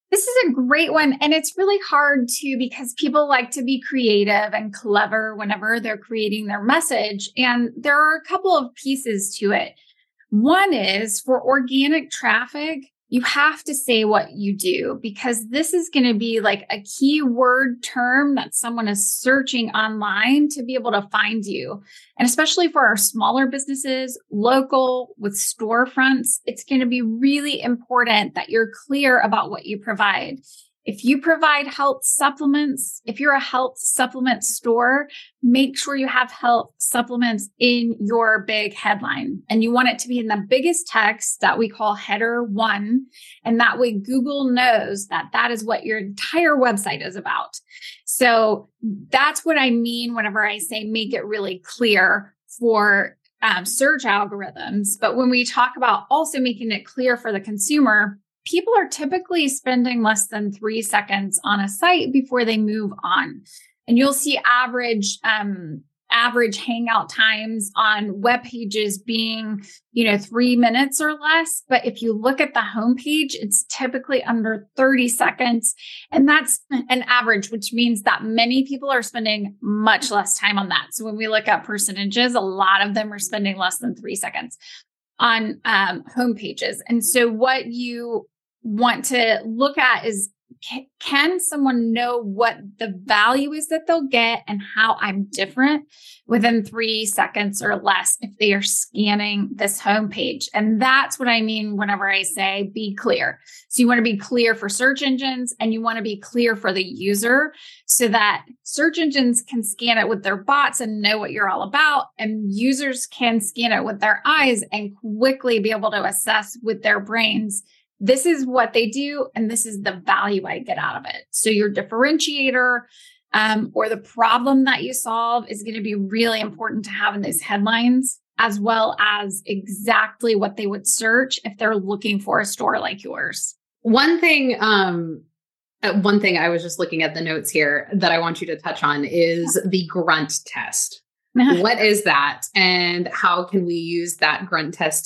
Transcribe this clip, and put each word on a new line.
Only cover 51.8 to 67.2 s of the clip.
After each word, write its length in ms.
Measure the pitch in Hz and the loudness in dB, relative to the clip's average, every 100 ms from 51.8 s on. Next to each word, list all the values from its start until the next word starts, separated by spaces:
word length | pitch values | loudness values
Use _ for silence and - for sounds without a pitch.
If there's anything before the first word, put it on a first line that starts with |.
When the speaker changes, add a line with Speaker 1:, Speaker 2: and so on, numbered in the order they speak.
| 233 196 185 202 196 _ _ - | 0 2 2 0 -4 _ _ -4
Speaker 1:
for, 580 | 233 214 208 202 - - _ _ | 0 2 4 2 0 -8 _ _
um, 220 | 220 180 190 | -2 0 -4
search 380 | - 277 294 | 0 0 2
algorithms. 960 | 247 202 202 202 185 - - 202 202 - | 0 0 -2 -8 -12 -12 -6 -4 -4 -2
But 160 | - 240 | -2 2
when 140 | 254 | 2
we 160 | 247 247 | 2 0
talk 280 | 254 247 254 | 0 0 2
about 300 | 247 196 - | 0 0 2
also 300 | 277 320 285 | 0 0 0
making 320 | 254 202 226 | -2 -2 -4
it 140 | 202 - | -6 -6
clear 320 | - 254 240 | -2 0 0
for 140 | 233 | -2
the 80 | 196 | -4
consumer, 800 | 202 208 - 294 247 208 208 202 _ _ | -4 -6 0 4 6 4 2 -2 _ _
people 300 | - 339 - 453 | -4 -2 2 2
are 120 | - | 2
typically 600 | - 285 370 370 349 277 | -2 -2 -2 -2 -2 0
spending 540 | 269 262 247 247 240 | -2 0 0 2 2
less 240 | 220 214 - | 2 2 -2
than 260 | 208 202 | -4 -6
three 300 | 202 220 220 | -4 -4 -4
seconds 580 | 220 208 202 196 196 - | -2 -2 0 -4 -2 -2
on 160 | 202 202 | 0 0
a 100 | 196 | -2
site 420 | - 339 359 254 | 0 2 2 2
before 320 | 269 262 247 | 0 2 0
they 140 | 226 220 | 2 2
move 340 | 214 214 202 202 | 0 0 -4 -4
on. 360 | 180 185 170 - - - - _ - | -2 0 -2 -6 -20 -20 -20 _ 2
And 120 | 233 | 4
you'll 140 | 277 | 4
see 260 | 277 294 269 | 2 -2 0
average, 760 | - 247 254 247 240 220 202 - | 2 2 2 -2 -2 -2 -4 -4
um, 600 | 220 214 202 185 160 151 - _ - | -2 -2 -2 -6 -8 -12 -16 _ -2
average 480 | 233 240 240 226 196 | 0 2 2 0 -2
hangout 500 | - 233 233 220 156 | -6 -4 0 0 0
times 640 | - | 0